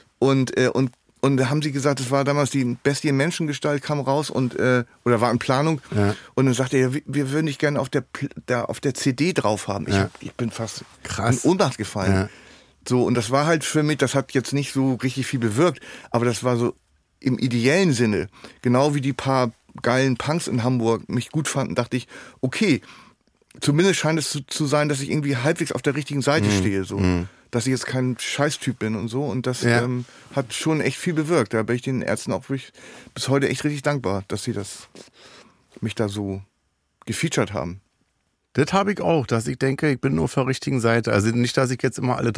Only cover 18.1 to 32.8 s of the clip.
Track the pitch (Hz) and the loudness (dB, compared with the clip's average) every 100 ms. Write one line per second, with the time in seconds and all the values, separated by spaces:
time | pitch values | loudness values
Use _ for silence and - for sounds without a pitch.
18.1 | 95 - - - - 123 123 147 143 135 | 2 -2 -10 -20 -4 2 4 4 0 -2
19.1 | 120 135 131 123 - _ - 120 127 135 | -4 0 2 2 -2 _ -4 0 2 2
20.1 | 123 143 165 - 123 120 127 113 113 - | 0 -2 -2 -2 -2 0 2 0 0 -2
21.1 | 123 - 156 143 143 120 90 120 127 - | -4 -2 -4 -2 -2 -2 -2 -2 -4 -8
22.1 | - - - 131 - 208 123 - - - | -18 -20 -6 -4 0 2 2 -2 -20 -20
23.1 | _ _ _ _ - 143 147 190 170 151 | _ _ _ _ -2 0 4 4 2 0
24.1 | 160 - 147 - - 147 147 147 135 139 | 0 -2 -6 -8 -4 0 2 0 -2 -2
25.1 | 147 143 123 139 165 156 - 151 139 139 | -2 0 0 0 0 -2 -2 -2 -2 -4
26.1 | 143 143 156 104 101 98 98 90 101 92 | -2 2 4 4 4 2 0 -2 2 2
27.1 | 87 90 - - 120 131 127 - 131 127 | 2 -2 -12 -6 -2 0 -2 -2 -2 -2
28.1 | 123 - - 147 - 135 - 110 110 113 | -2 -6 0 0 0 -4 -4 -4 -2 -4
29.1 | 123 143 123 127 127 120 120 123 123 123 | -4 -4 -2 -2 0 4 4 2 -4 -8
30.1 | - - 139 120 - 160 156 127 - 180 | -16 -6 -4 -4 -2 0 2 0 -2 -2
31.1 | 156 151 165 113 113 110 123 139 127 - | -2 2 0 2 0 0 -2 -2 -4 -2
32.1 | 110 - 95 - 135 - - | -4 -2 -6 -4 -8 -8 -20